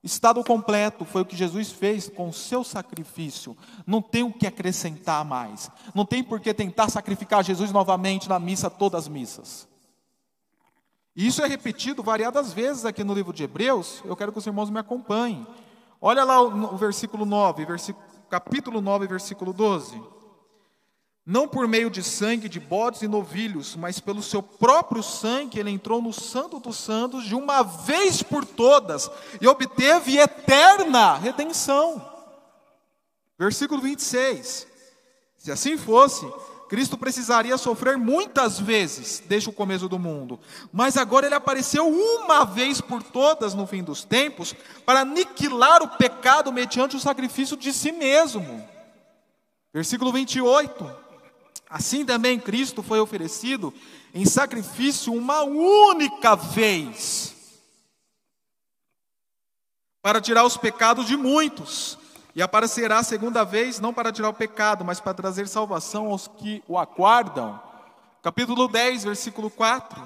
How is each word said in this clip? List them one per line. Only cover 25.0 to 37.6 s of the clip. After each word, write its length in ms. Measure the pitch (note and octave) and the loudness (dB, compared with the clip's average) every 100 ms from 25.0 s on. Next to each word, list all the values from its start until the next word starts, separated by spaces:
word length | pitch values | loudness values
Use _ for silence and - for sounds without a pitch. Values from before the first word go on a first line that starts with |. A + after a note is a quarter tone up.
sangue 560 | G#3+ - A3 B3+ C#4+ A3 | -6 -6 -4 -4 -6 -8
ele 100 | G#3 | -6
entrou 320 | G3 G#3+ A#3 | -8 -4 -4
no 100 | A#3 | -4
Santo 480 | G#3 - B3+ D#4+ D4+ | -8 -8 -8 -8 -12
dos 180 | A#3+ A3 | -12 -12
Santos 460 | - A3 B3 B3+ A3 | -6 -4 -4 -8 -6
de 100 | A#3 | -4
uma 260 | C#4+ C#4 | 0 2
vez 640 | G3 E3 - D#4+ G4 - | 2 -2 -2 2 2 0
por 200 | - D4 | -2 -4
todas 680 | B3 - A#3+ C#4+ G3 D3 - - - G3+ | -6 2 8 8 6 -8 -8 -12 -18 2
e 80 | A3+ | 4
obteve 680 | C#4 C4 - C4 E4+ B3 C#4 | 4 0 2 4 4 4 4
eterna 960 | D4 - - C4+ E4+ G4 E4 B3+ G3+ C#3+ | 4 4 4 8 10 8 4 6 6 4
redenção." 880 | G#3 C4 D4+ E4 - C#4 E4 D4 - - - - _ _ _ _ _ _ _ _ _ _ | -2 -4 -4 -4 0 2 2 -2 -14 -20 -20 -20 _ _ _ _ _ _ _ _ _ _
Versículo 420 | F#3+ G#3 C#4+ D4 | -2 -2 -4 -4
vinte 180 | C4 C#4 | -4 -6
e 40 | |
seis. 600 | - B3 C4 F3+ - - - _ _ _ _ _ _ _ | -4 -2 -2 -2 -8 -12 -14 _ _ _ _ _ _ _
"Se 140 | - | -10
assim 260 | C#3+ C#4 D#4 | -4 -4 -4
fosse, 480 | - A#3 C#4 - - - - - - | 4 6 6 4 -10 -14 -18 -20 -8
Cristo 300 | G#3 C4+ C4+ | -4 -2 -2
precisaria 580 | C4 B3+ A#3 A#3+ A3+ | -6 -6 2 2 4
sofrer 440 | B3+ | 0